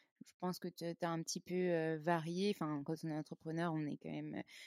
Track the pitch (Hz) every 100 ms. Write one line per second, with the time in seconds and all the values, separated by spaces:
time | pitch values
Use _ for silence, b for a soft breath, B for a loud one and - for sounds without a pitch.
0 | b b - - 180 175 180 - 170 165
1 | 170 165 160 180 - 180 180 170 160 160
2 | 151 170 160 175 202 202 156 147 143 160
3 | 160 151 147 165 160 160 170 156 151 147
4 | 160 156 151 - B B